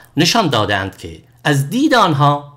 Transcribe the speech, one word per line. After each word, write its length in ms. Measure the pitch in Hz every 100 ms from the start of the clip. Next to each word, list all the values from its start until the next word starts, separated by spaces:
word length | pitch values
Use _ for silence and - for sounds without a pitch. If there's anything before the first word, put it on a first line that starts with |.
| - -
نشان 300 | 175 233 185
دادند 500 | 120 101 101 95 -
که 260 | 85 78 - _
از 260 | 151 143 139
دید 240 | 220 302
آنها 600 | 254 190 143 147 143 143